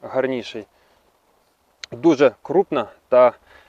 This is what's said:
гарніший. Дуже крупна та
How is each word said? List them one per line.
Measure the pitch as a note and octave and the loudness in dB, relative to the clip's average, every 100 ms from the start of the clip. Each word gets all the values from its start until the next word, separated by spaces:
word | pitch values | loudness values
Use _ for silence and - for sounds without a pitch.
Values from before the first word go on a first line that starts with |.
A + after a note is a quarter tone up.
гарніший. | G#2+ C3 C3 B2+ G#2 A#2 G2+ _ _ _ _ _ _ _ _ _ _ - - | -8 -6 -4 -6 -10 -16 -16 _ _ _ _ _ _ _ _ _ _ -20 -20
Дуже | A#2+ D#3+ C#3 C3+ - | -2 0 2 2 0
крупна | - D#3+ G3 C#3 G#2+ _ - | -4 -2 -2 -4 -8 _ 0
та | B2 B2 - _ _ | 4 4 2 _ _